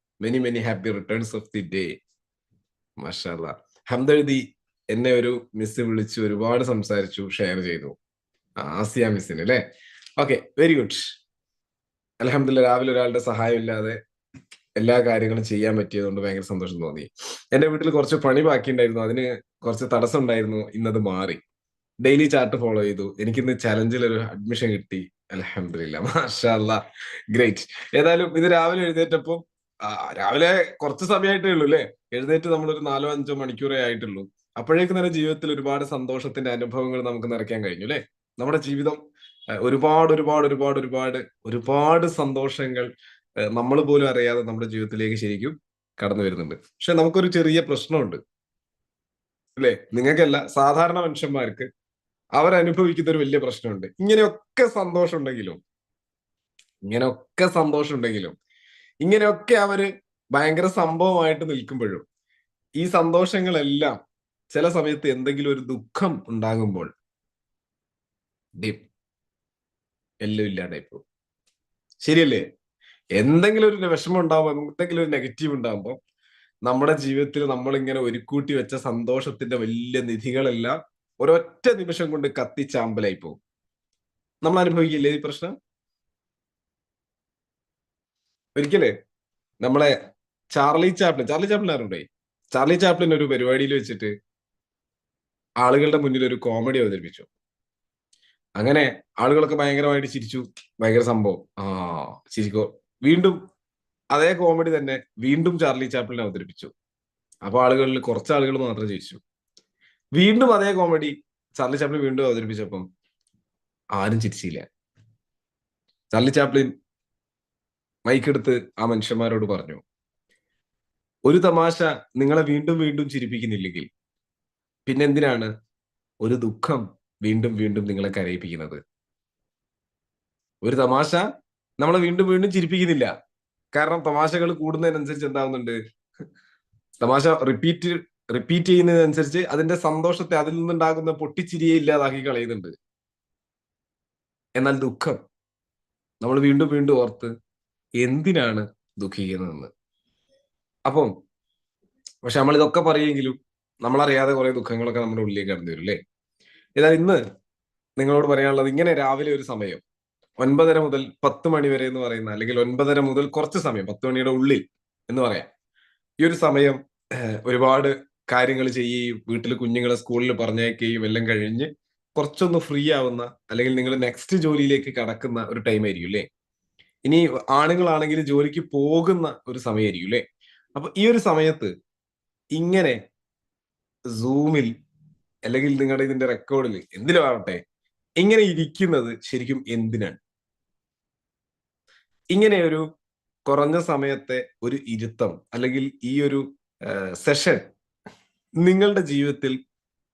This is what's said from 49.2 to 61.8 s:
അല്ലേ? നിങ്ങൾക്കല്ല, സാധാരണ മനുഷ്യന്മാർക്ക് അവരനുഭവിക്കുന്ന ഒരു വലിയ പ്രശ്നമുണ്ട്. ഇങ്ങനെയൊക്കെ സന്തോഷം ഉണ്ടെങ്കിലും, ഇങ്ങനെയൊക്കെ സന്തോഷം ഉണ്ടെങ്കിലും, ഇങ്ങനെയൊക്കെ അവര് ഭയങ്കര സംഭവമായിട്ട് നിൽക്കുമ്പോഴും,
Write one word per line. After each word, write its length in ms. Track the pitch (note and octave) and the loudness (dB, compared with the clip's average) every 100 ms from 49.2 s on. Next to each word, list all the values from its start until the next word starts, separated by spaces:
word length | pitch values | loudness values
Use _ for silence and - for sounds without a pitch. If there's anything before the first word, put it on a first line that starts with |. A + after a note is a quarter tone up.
| _ _ _ - | _ _ _ -2
അല്ലേ? 200 | B2+ G#2 - | 0 0 -2
നിങ്ങൾക്കല്ല, 540 | A#2 C3 D#3 D#3 C#3 C#3 | 0 4 4 4 2 0
സാധാരണ 520 | C#3+ C#3 D3 E3+ F3 | 2 4 4 2 2
മനുഷ്യന്മാർക്ക് 720 | E3 D3 D3 C#3 A#2 A2 C3 - _ _ _ _ _ | -2 -4 -4 -4 -4 -6 -12 -14 _ _ _ _ _
അവരനുഭവിക്കുന്ന 800 | C#3 E3 F3+ E3+ E3 F3+ E3+ D#3 | 2 4 4 2 2 2 2 0
ഒരു 60 | D#3 | 0
വലിയ 220 | C#3 C#3+ | 0 0
പ്രശ്നമുണ്ട്. 480 | B2+ A#2 A#2 F#2+ F#2 | -2 -4 -6 -8 -10
ഇങ്ങനെയൊക്കെ 800 | - G3+ A3 G#3 G#3+ _ - A#3+ | -4 2 4 4 0 _ 2 2
സന്തോഷം 500 | G#3+ F3+ F3 E3+ E3 | 0 -2 0 0 0
ഉണ്ടെങ്കിലും, 460 | C3+ A#2+ F#2 D#2+ _ _ _ _ _ _ _ _ _ _ _ _ | -6 -8 -10 -14 _ _ _ _ _ _ _ _ _ _ _ _
ഇങ്ങനെയൊക്കെ 640 | G2 A#2 B2+ - - - F3+ | -6 -2 -2 -4 -8 0 2
സന്തോഷം 480 | F3 D3+ D3 D3 C#3 | 2 2 0 -2 -2
ഉണ്ടെങ്കിലും, 420 | A#2 G#2+ F2 - _ _ _ _ _ - | -4 -4 -8 -14 _ _ _ _ _ -4
ഇങ്ങനെയൊക്കെ 560 | E3 G#3+ G#3 G#3 - A3+ | 2 4 4 0 2 2
അവര് 380 | G3+ G3 G3 G3 _ _ - | 4 0 -2 -4 _ _ -2
ഭയങ്കര 360 | C#3 D#3 D#3+ F#3 | 0 2 2 0
സംഭവമായിട്ട് 800 | F#3 E3 E3 F#3 F3+ D#3+ D3+ D#3+ | 2 0 2 2 4 2 0 -4
നിൽക്കുമ്പോഴും, 580 | C3+ A2+ C3 | -6 -6 -6